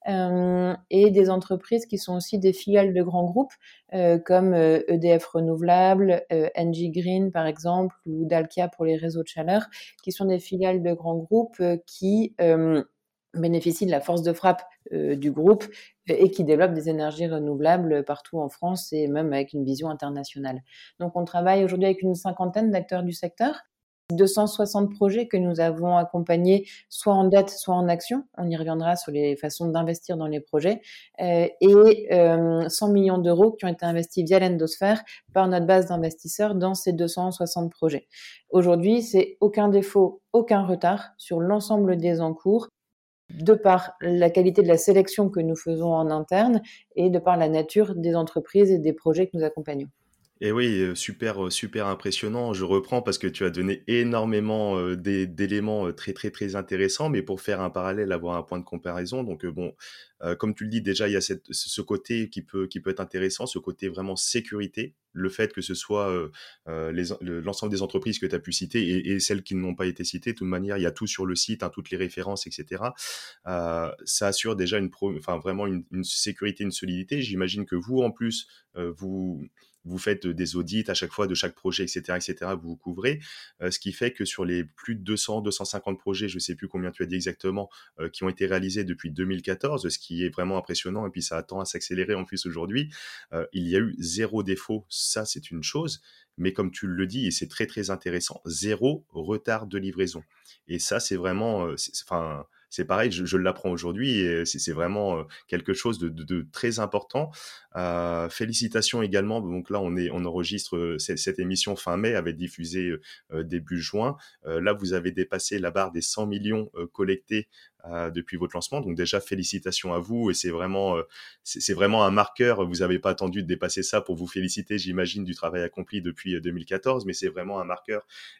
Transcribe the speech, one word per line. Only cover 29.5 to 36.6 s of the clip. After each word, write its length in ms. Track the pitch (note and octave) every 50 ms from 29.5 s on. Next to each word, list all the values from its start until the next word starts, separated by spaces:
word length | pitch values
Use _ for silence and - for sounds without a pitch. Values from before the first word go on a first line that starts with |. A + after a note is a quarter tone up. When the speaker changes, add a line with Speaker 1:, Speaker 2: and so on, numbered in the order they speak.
| - - E3+ E3+
Speaker 1:
d'investir 480 | D#3+ E3 E3 D#3+ E3+ E3 - - F3+ D#3+
dans 100 | D#3 D#3
les 120 | D3+ D3
projets, 420 | D3 _ - D3+ D3 F#3 A3 A3 - - - - - - _ -
euh, 260 | F3+ F3+ F3 E3+ E3+ - - -
et, 460 | - G3 G3+ G3+ G#3+ A3 A3 G#3+ G#3+ - F3+
euh, 540 | F3+ E3+ E3 E3 E3 E3 E3 E3 E3 E3 D#3+
cent 200 | - - G#3+ G#3
millions 280 | G#3 G3+ G3 F#3+ F#3 F3+
d'euros 320 | F3 F3 F3 E3+ G3+ A3
qui 140 | A3 G#3+ -
ont 40 | F#3
été 160 | E3+ - -
investis 400 | E3+ E3+ E3+ E3 - - F#3 E3+
via 140 | D#3+ F#3+ F#3+
l'Endosphère 640 | F#3 F#3 F3+ E3 D#3+ D#3+ - - F#3+ G3 A3 G#3+ G#3+ - - - _ _ -
par 140 | F#3 F#3+ F#3
notre 200 | F#3 F3 E3+ E3+
base 200 | F#3+ F#3+ F3+ F3
d'investisseurs 680 | F3+ E3+ E3 D#3+ D#3+ - - E3 - - G#3 G#3+ G#3
dans 180 | F#3